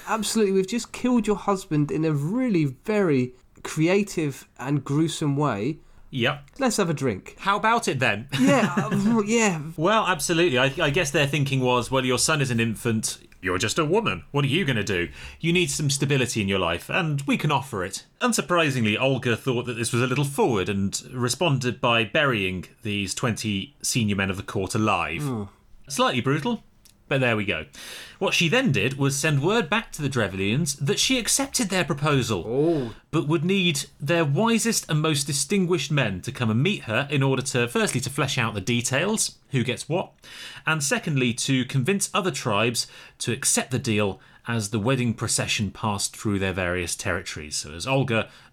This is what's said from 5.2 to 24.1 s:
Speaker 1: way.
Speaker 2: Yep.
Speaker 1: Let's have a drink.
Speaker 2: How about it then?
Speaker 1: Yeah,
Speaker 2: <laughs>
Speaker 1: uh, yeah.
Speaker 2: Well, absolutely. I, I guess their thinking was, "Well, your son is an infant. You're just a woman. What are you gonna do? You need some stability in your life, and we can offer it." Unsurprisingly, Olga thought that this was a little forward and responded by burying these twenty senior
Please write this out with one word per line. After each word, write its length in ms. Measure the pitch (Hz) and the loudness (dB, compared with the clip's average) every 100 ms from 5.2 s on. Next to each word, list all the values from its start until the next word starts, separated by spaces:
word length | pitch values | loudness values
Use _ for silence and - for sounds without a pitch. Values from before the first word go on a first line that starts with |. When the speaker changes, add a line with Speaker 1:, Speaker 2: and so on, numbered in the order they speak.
| 147 139 | -2 0
Speaker 1:
way. 420 | 147 101 120 156 - - - | 0 0 -2 -4 -10 -20 -10
Speaker 2:
Yep. 380 | 131 117 143 - - | -2 -2 -2 -8 -2
Speaker 1:
Let's 180 | 254 220 | 0 2
have 120 | 180 | 0
a 40 | |
drink. 420 | 147 135 95 - - | 0 -2 -4 -8 -6
Speaker 2:
How 180 | 196 208 | -2 0
about 300 | 220 233 226 | 2 0 0
it 100 | 139 | 0
then? 300 | 123 104 131 139 | 0 0 -2 2
Speaker 1:
Yeah, 320 | 262 277 208 | 4 4 4
Speaker 2:
<laughs> 40 | 196 | 0
Speaker 1:
uh, 440 | - 202 202 233 202 | 0 2 2 2 4
yeah. 340 | 233 214 165 147 165 | 4 2 0 -4 -2
Speaker 2:
Well, 300 | 165 220 175 | 2 2 2
absolutely. 500 | 180 - 165 175 123 | 0 0 2 4 4
I, 120 | 135 135 | 2 2
I 100 | 156 | 2
guess 200 | 180 147 | 2 2
their 160 | 165 143 | 2 2
thinking 320 | 156 139 135 | 2 0 2
was, 320 | 127 123 117 | 4 2 2
"Well, 140 | 131 127 | 0 2
your 140 | 123 | 2
son 200 | - 156 | 2 2
is 120 | 127 | 2
an 80 | 117 | 2
infant. 560 | 113 104 120 110 - - - - | 0 0 0 0 -2 -6 -14 -8
You're 160 | 92 92 | -2 0
just 200 | 104 - | 0 0
a 60 | |
woman. 400 | 151 202 180 90 - | 2 2 0 -2 -4
What 140 | 139 139 | 0 2
are 20 | |
you 160 | 170 | 2
gonna 200 | 160 113 | 0 0
do? 260 | 101 90 85 - - - | 0 0 -2 -6 -16 -6
You 100 | 160 | 0
need 180 | 175 165 | 2 2
some 200 | - 147 | 0 -2
stability 500 | 139 143 139 117 113 | 0 2 2 0 0
in 60 | 98 | 0
your 120 | 98 | 0
life, 300 | 87 87 - | 0 -2 -2
and 320 | 156 160 143 | -2 0 -2
we 120 | 143 214 | 0 0
can 140 | 151 | 0
offer 320 | 143 - 104 | 0 -2 -6
it." 220 | 90 - - - | -6 -8 -14 -4
Unsurprisingly, 760 | 247 220 - 175 160 131 107 107 | -2 0 0 2 2 2 2 2
Olga 380 | 135 131 123 110 | 2 0 0 0
thought 300 | - 120 123 | 0 -2 -2
that 80 | |
this 180 | 113 120 | -4 -2
was 100 | 120 | 0
a 40 | 127 | 2
little 160 | 135 | 2
forward 460 | 139 139 196 107 90 | 0 2 2 2 0
and 320 | 98 98 - - | 0 -2 -4 -8
responded 720 | 127 120 117 175 131 120 110 | -4 -2 0 0 2 0 0
by 240 | 123 117 110 | 2 2 2
burying 580 | - 147 113 92 92 - - | 0 2 2 -2 -4 -8 -10
these 300 | 107 101 98 | -6 -4 -4
twenty 600 | - 127 101 110 98 95 - | -2 -2 -2 -2 -2 -4 -8
senior 340 | - 127 104 | -4 0 2